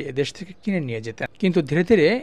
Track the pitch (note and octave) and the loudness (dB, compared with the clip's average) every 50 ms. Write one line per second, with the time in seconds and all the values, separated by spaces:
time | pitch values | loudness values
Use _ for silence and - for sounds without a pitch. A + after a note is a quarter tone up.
0 | C#3+ C#3 B2+ C3+ C#3+ - - - F#3 - F#3 - - G#3 G3 F3 C#3+ B2 A2+ A2+ | -6 -6 -4 -4 -4 -4 -4 -14 -16 -16 -16 -10 -6 -2 -2 -2 -2 -4 -6 -8
1 | A2 A2+ A2 - C3+ - - - G3+ F#3 E3+ F#3 D3 C3 D3 E3+ F3 - A3+ F#3 | -8 -10 -8 -8 -8 -10 -6 -2 0 2 2 2 0 0 0 0 4 4 6 6
2 | D3 E3+ A3+ C4 | 6 4 2 0